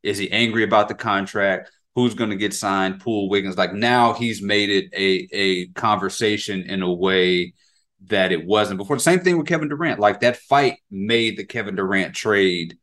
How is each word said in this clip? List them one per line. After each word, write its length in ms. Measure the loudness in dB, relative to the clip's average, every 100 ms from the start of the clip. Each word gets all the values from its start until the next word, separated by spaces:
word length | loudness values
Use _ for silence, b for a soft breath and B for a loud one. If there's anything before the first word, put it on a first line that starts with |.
is 160 | -4 -4
he 120 | -2
angry 340 | 0 2 2
about 240 | 2 2 2
the 60 |
contract? 760 | -2 -2 -2 -2 -2 0 -2 -6 b _
Who's 200 | 0 0
gonna 220 | 0 -4 -2
get 160 | -4
signed? 480 | -4 -2 0 0 -4
Poole, 300 | -4 -2 0
Wiggins. 260 | 0 0 -2
Like, 160 | -2
now 400 | 0 2 4 4
he's 300 | 2 -4 -4
made 260 | 0 0 2
it 240 | 0 0
a, 360 | -2 0 0 -2
a 340 | -2 0 0 -4
conversation 960 | -4 0 0 -2 -2 -2 -2 -4 -8
in 200 | -6 -4
a 100 | -2
way 640 | 0 2 2 2 2 -2 _ _ _ _ _ -4
that 240 | 0 0
it 160 | -2 2
wasn't 320 | 2 2 -2
before. 180 | -4 0
The 60 |
same 180 | 4 4
thing 160 | 4 0
with 120 | 0
Kevin 200 | -2 -2
Durant. 300 | -4 -4 2
Like, 220 | 2 4
that 160 | 0 0
fight 420 | 0 2 2 -2 _
made 460 | -8 0 0 0 -4
the 80 |
Kevin 300 | -8 -8 -6
Durant 400 | -4 -2 0 -2
trade 640 | -4 0 4 4 2 -6 -12